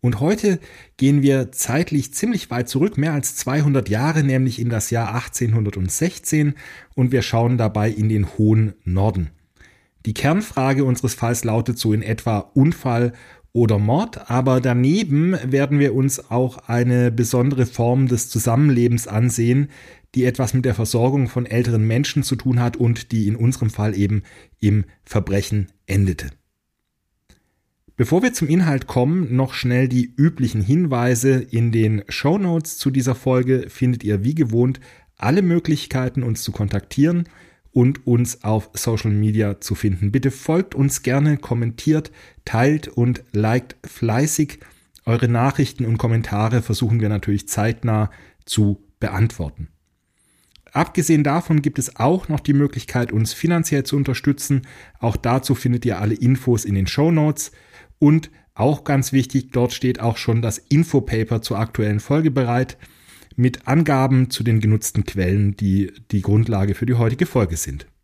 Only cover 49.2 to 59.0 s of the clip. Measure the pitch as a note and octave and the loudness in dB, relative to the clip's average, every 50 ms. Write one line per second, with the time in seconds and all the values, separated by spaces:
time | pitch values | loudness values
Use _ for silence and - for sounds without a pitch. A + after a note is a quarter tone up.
49.2 | G#2+ A2 - - E2 D2 - - E2 - _ _ _ _ _ _ _ _ _ _ | 0 0 0 -6 -8 -10 -8 -12 -16 -16 _ _ _ _ _ _ _ _ _ _
50.2 | _ _ _ _ _ _ _ - _ - _ F3+ F#3 - - - D#3 - E3 D3 | _ _ _ _ _ _ _ -20 _ -6 _ -2 -2 -2 -2 -2 2 2 2 2
51.2 | D3+ D3 C#3 E3+ - - E3 D3 C#3 D3+ - - - - - - A2 C#3 E3+ F#3+ | 4 2 0 -2 0 2 0 2 2 0 -4 -4 -8 -8 -4 0 0 2 2 0
52.2 | - - D3+ D3 - - C#3+ C#3 C#3+ C3+ - A#2 - - - B2+ A#2+ A#2 - A2 | -2 -4 -4 -4 0 2 2 2 2 0 -2 -8 -12 -6 -4 -4 -2 0 0 -2
53.2 | A2+ A2 - - - E3 F3 E3+ D#3 - D#3 C#3 C3 - - C#3+ C#3 C#3 B2 - | 0 -2 -4 -4 -2 0 0 0 0 0 0 -2 -2 -2 -2 -2 -2 -2 -4 -2
54.2 | - D3 C#3 C#3+ - - C#3+ C3+ C3+ - - - - - _ - - A#2 G#2+ - | 0 -2 -2 -2 -2 -2 -2 -2 -2 -6 -20 -20 -20 -20 _ -4 -4 -4 -4 -2
55.2 | - A#2+ A#2+ C3+ - - C3+ - - B2 A#2+ A#2+ - B2 G2+ F2+ G#2 G#2 A2 - | -2 0 0 0 0 -2 -2 0 0 0 -2 0 0 -2 -2 0 -2 -2 -2 2
56.2 | B2 B2 C3+ C3 - B2+ A#2+ A2 - - G2+ G2 F#2 F2+ - - D3 E3 E3+ D#3 | 2 2 2 2 2 0 0 0 0 -2 0 0 0 0 0 0 2 2 2 2
57.2 | D3+ D3+ D3 - - - - - _ _ - - - _ - _ - D3 D#3 D#3+ | 2 0 0 -4 -8 -14 -14 -20 _ _ -20 -20 -20 _ -2 _ 4 6 6 4
58.2 | D#3 - - _ _ _ _ - G#2+ C3+ D3+ C#3+ - - C#3+ C#3 | 2 -4 -20 _ _ _ _ 0 0 0 0 -2 -2 0 0 0